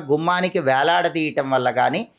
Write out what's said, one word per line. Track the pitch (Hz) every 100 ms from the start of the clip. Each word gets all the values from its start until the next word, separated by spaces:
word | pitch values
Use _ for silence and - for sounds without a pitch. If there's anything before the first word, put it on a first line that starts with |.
| 143
గుమ్మానికి | 151 170 180 180 180
వేలాడదీయటం | 135 131 151 175 170 160 151 139 135
వల్ల | 131 123 120
గానీ | 123 151 233